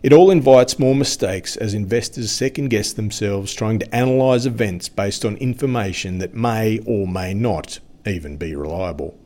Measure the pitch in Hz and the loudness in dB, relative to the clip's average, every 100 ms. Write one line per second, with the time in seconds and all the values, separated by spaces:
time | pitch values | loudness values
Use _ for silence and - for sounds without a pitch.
0 | 135 151 185 180 135 131 123 - 131 135 | 8 8 10 6 8 6 6 2 2 2
1 | 139 - 101 92 - - 110 104 98 117 | 0 -2 -4 -4 -8 -6 -4 -4 -2 -2
2 | - - 110 - 131 135 139 110 104 - | -2 -8 -6 -2 -2 -2 -2 -2 -2 -4
3 | 107 - 101 101 98 - 110 110 - 117 | -6 -4 -2 -2 -6 -4 -2 -2 -2 -2
4 | 127 131 131 123 127 113 107 90 - - | 2 2 4 2 0 -2 -2 -4 -8 -4
5 | 101 - 113 104 127 120 139 123 98 90 | -4 -2 -6 -2 -4 -2 -2 -2 -4 -6
6 | 95 92 92 113 120 113 110 110 110 107 | -6 -6 -6 -4 -2 0 0 -2 -2 -2
7 | 95 92 92 98 120 104 - - - - | -2 -4 -4 -2 -2 -2 -6 -16 -18 -12
8 | - 92 76 73 82 71 73 85 92 73 | -6 -6 -8 -10 -8 -6 -6 -4 -6 -6
9 | 73 - | -10 -12